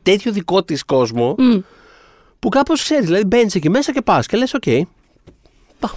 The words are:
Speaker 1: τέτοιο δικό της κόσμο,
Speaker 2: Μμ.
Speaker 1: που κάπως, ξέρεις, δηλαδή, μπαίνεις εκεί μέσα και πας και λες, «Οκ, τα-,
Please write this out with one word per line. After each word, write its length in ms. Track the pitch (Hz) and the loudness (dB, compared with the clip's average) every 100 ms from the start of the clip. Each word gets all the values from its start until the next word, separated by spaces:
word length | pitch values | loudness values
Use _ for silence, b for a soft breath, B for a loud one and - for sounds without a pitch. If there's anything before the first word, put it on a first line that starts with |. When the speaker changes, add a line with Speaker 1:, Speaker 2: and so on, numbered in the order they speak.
Speaker 1:
τέτοιο 300 | - 202 233 | 0 0 0
δικό 300 | 208 170 185 | -4 -2 -2
της 200 | 175 147 | -2 -8
κόσμο, 500 | - 135 120 117 120 202 | 0 0 0 0 -2 2
Speaker 2:
Μμ. 200 | 254 214 B B B B B B B B | 2 2 B B B B B B B B
Speaker 1:
που 100 | 220 | -2
κάπως, 340 | 262 277 320 | 0 0 -2
ξέρεις, 220 | - 302 180 | 0 0 0
δηλαδή, 180 | 180 | 0
μπαίνεις 300 | 208 240 226 | 2 2 2
εκεί 140 | 190 151 | 0 0
μέσα 220 | 226 285 | 0 0
και 80 | 277 | -2
πας 260 | - 170 - | 0 0 2
και 100 | 214 | -2
λες, 180 | 254 | -2
«Οκ, 80 | 269 - 123 175 _ _ _ _ _ _ _ _ _ | -4 0 0 -2 _ _ _ _ _ _ _ _ _
τα-, 160 | 233 | -10